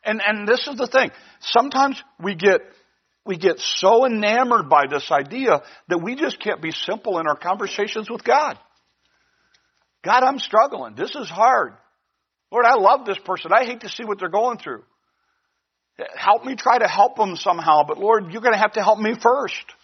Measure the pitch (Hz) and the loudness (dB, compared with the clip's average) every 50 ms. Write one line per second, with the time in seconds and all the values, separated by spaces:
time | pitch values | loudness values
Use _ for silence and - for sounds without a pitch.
0 | _ 214 214 220 196 208 214 208 208 202 240 254 - 294 285 226 262 - - 262 | _ -4 -4 -2 0 -2 -2 -2 0 0 0 0 0 -8 -6 -8 -6 0 2 2
1 | 247 - - - - - _ _ - - - 240 247 285 269 262 269 277 262 - | 2 2 -4 -16 -20 -20 _ _ -10 0 2 2 2 2 0 0 0 0 0 -8
2 | - _ _ _ 170 196 196 160 180 202 190 - - - _ _ _ _ _ _ | -16 _ _ _ -8 -8 -6 2 2 4 4 4 0 -6 _ _ _ _ _ _
3 | _ _ _ _ _ 214 185 165 180 185 160 - - - - - 185 190 226 233 | _ _ _ _ _ -8 -8 0 0 0 0 0 -6 -8 -6 2 4 4 6 6
4 | 262 262 226 214 208 208 220 240 254 240 240 214 170 135 151 147 139 135 143 139 | 4 2 0 0 0 0 2 2 2 2 0 0 2 4 4 4 4 2 -2 -6
5 | - - 160 143 139 139 190 254 269 233 165 139 - - - - _ - 180 170 | -2 0 0 0 0 -2 -8 -4 2 2 2 2 0 -10 -20 -20 _ -4 -4 -4
6 | 170 214 254 277 320 - - - - 208 190 - 156 160 143 - - - 202 226 | -4 -6 -6 -4 -4 -6 -6 -6 -6 -6 -6 -6 -8 -10 -8 -8 -6 -6 -8 -6
7 | - 233 190 170 165 151 147 - - 175 190 202 220 196 - - 208 214 - 220 | -6 -6 -4 -4 -2 -2 -4 -4 -4 -6 -4 -4 -6 -8 -6 -6 -6 -6 -6 -10
8 | 214 - 233 233 - - 247 285 311 269 - - _ _ _ _ _ _ _ _ | -8 -8 -12 -6 0 2 2 2 2 0 -6 -10 _ _ _ _ _ _ _ _
9 | _ _ _ _ _ _ _ _ _ _ _ _ _ _ _ _ _ _ _ _ | _ _ _ _ _ _ _ _ _ _ _ _ _ _ _ _ _ _ _ _
10 | - 175 214 254 254 262 285 254 - - - - 254 285 247 165 127 113 107 113 | -2 2 2 4 4 2 0 -2 -8 2 2 4 4 2 0 -10 -12 -12 -8 -8
11 | 180 254 - 294 233 151 165 185 220 247 254 233 165 117 - _ _ _ _ _ | -8 -8 -8 -12 -12 -12 -2 2 2 4 4 2 0 -4 -8 _ _ _ _ _
12 | _ _ _ _ _ _ _ _ _ _ - 233 240 226 - 226 190 196 254 277 | _ _ _ _ _ _ _ _ _ _ -2 2 4 4 4 6 6 4 4 4
13 | 254 202 190 - - - 185 170 - 160 190 226 247 233 247 226 - 196 - - | 0 -8 -8 -8 -6 -8 -8 -8 -2 2 2 2 2 0 -6 -12 -12 -16 -14 -12
14 | 240 214 202 196 185 175 170 208 226 247 240 - - 151 123 104 _ _ _ _ | -8 -8 -6 -6 -6 -2 -2 0 0 -2 -4 -6 -10 -12 -12 -12 _ _ _ _
15 | _ _ _ _ _ _ _ _ _ _ _ _ _ _ _ _ _ _ _ - | _ _ _ _ _ _ _ _ _ _ _ _ _ _ _ _ _ _ _ -14
16 | - - - - - 196 - - - 262 262 214 - 247 233 254 226 185 - 185 | -14 -12 -12 -4 0 0 0 0 -2 -8 -10 -4 0 0 2 2 2 0 2 2
17 | 208 247 - - 214 190 175 160 - 196 175 170 156 160 151 151 147 147 156 - | 0 0 2 -2 -2 -2 -2 -4 -2 -2 -2 0 2 4 4 4 4 0 -2 -4
18 | 196 208 226 220 196 165 170 226 214 247 220 196 220 214 - 220 196 196 214 202 | 0 2 2 2 0 -6 -12 -2 0 0 2 2 0 0 0 0 2 2 2 2
19 | 220 214 233 - - 233 254 285 262 - - - - - - _ | 0 -4 -4 0 0 0 2 2 -2 -6 -10 -12 -14 -18 -20 _